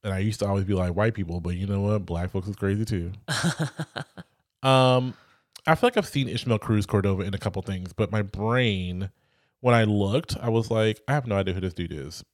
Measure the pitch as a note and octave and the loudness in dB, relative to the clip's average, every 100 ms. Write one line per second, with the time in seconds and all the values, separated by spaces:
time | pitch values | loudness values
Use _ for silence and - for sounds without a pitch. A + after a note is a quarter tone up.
0 | G2+ F#2+ G#2 G#2+ G2+ G2 F#2+ F#2+ F2+ F2 | -4 -2 0 0 0 0 2 2 2 2
1 | A2+ A2 E2+ F2 E2+ F2 G2 G2 G2+ G#2+ | 0 0 -4 -4 -4 -4 -2 0 0 0
2 | F2+ E2+ F2+ G2 F#2 G2 G2 G#2 A2 G2 | -2 -4 -2 -4 -6 -4 -2 0 -2 -2
3 | E2+ F#2+ - C3+ E3+ - D3+ - D#3 - | -4 -8 -6 -2 -2 -2 -4 -6 -10 -10
4 | - - - _ _ _ C3 C3 B2+ B2+ | -12 -16 -20 _ _ _ 4 6 6 4
5 | B2+ - _ _ _ - - D#3+ B3 A3+ | 2 -6 _ _ _ -6 2 4 4 2
6 | E3+ C#3 B2+ G2+ B2+ G#2+ - G#2+ G2+ G#2 | 0 -2 -2 -2 0 0 2 2 2 2
7 | G2 F#2+ G2 G2 G#2 F#2+ G2 F#2+ F2+ - | 2 0 -2 -4 -4 -4 -4 -6 -6 -2
8 | G#2 G#2+ G2+ F#2+ A2 B2 A#2+ F#2+ F2+ F2+ | 0 0 -2 -2 0 2 2 0 -2 -4
9 | G2 - _ _ _ _ B2 A#2 G#2+ G#2 | -6 -10 _ _ _ _ 4 4 4 2
10 | G2 B2+ - - A#2+ A2+ A2+ A2+ A2 G#2+ | 2 0 -2 -4 0 0 2 2 2 0
11 | - C#3+ A#2+ G2 F#2+ F#2 F2+ F2+ E2+ D2 | -2 -2 0 0 0 -2 -4 -6 -8 -8
12 | C#2 - - | -10 -14 -18